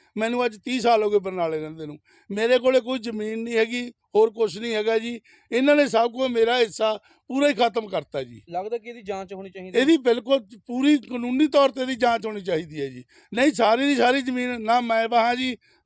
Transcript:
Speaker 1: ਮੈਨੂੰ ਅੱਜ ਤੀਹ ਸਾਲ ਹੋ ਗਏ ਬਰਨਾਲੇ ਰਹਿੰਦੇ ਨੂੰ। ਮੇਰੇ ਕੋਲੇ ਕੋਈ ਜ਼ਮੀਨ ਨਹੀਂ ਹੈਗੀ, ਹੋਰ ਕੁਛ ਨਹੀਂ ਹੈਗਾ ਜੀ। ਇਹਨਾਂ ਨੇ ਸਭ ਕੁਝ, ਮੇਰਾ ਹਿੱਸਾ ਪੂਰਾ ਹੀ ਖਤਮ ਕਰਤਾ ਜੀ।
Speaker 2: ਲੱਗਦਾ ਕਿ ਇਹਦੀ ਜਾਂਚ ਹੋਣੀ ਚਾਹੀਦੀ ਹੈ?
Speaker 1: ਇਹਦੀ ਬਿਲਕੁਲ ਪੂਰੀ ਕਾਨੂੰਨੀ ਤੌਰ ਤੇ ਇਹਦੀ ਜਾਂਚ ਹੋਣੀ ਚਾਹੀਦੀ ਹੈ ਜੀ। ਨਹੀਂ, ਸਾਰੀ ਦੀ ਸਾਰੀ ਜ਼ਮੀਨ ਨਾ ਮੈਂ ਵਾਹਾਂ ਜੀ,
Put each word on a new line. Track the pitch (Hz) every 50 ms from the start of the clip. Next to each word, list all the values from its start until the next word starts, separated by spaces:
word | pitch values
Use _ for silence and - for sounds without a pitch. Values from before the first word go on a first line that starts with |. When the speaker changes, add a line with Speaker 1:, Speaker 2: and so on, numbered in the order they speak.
| _ _ _ 214
Speaker 1:
ਮੈਨੂੰ | 220 226 240 247 247
ਅੱਜ | 240 214 208 _
ਤੀਹ | - 254 254
ਸਾਲ | 202 233 233 220 214
ਹੋ | 208
ਗਏ | 208 202
ਬਰਨਾਲੇ | 185 196 185 185 170 160 160 156
ਰਹਿੰਦੇ | 156 156 160 160 156
ਨੂੰ। | 147 - 151 _ _ _ _ _ _
ਮੇਰੇ | 196 208 220 233 247 254
ਕੋਲੇ | 240 254 262 254
ਕੋਈ | 220 233 262 254
ਜ਼ਮੀਨ | 208 233 220 214 214 214 220 226
ਨਹੀਂ | 226 233 220 214
ਹੈਗੀ, | 226 226 240 247 247 240
ਹੋਰ | - _ _ _ - 202 220 226
ਕੁਛ | 202 226 226 202 156 208
ਨਹੀਂ | 233 233 226
ਹੈਗਾ | 214 214 220 226 220
ਜੀ। | 220 233 240 226 - _ _ _ _ _
ਇਹਨਾਂ | - 240 262 285 294
ਨੇ | 294 285 240
ਸਭ | 196 226 233 240
ਕੁਝ, | 226 247 262 254
ਮੇਰਾ | 240 226 226 226 247 247
ਹਿੱਸਾ | 233 214 - - 220 220 214 202 - _ _ _ _ _
ਪੂਰਾ | 240 269 285 294
ਹੀ | 262
ਖਤਮ | 190 240 233 190 240 220 202
ਕਰਤਾ | 185 165 143 - - 143 131
ਜੀ। | 120 120 110 _ -
Speaker 2:
ਲੱਗਦਾ | 170 175 196 214 233 233
ਕਿ | 208 233
ਇਹਦੀ | 233 240
ਜਾਂਚ | 208 190 202 190 190 180 196
ਹੋਣੀ | 190 190 190
ਚਾਹੀਦੀ | 185 190 185 185 180 240
ਹੈ? |
Speaker 1:
ਇਹਦੀ | 262 285 330 302
ਬਿਲਕੁਲ | 240 254 233 247 208 233 277 269 208 185 247 202 _
ਪੂਰੀ | - 240 254 269 294 302 277
ਕਾਨੂੰਨੀ | 214 - 247 240 240 247 247 262 311 294
ਤੌਰ | - 285 277 277
ਤੇ | - 269
ਇਹਦੀ | 254 254 262
ਜਾਂਚ | 220 254 240 233 226 -
ਹੋਣੀ | 220 214 202
ਚਾਹੀਦੀ | 185 180 175 160 175 151 151 151
ਹੈ | 139 135
ਜੀ। | 127 123 123 _ _ _ _ _ -
ਨਹੀਂ, | 226 262 302
ਸਾਰੀ | - - 226 208 226 247 277
ਦੀ | 285 285
ਸਾਰੀ | 247 233 247 262 277
ਜ਼ਮੀਨ | 254 262 254 247 247 247 247 233
ਨਾ | 220 220 233 247
ਮੈਂ | 240 233 226 226 226 226
ਵਾਹਾਂ | 240 233 220 240 247
ਜੀ, | 254 262 254 240 - _ _ _ _ _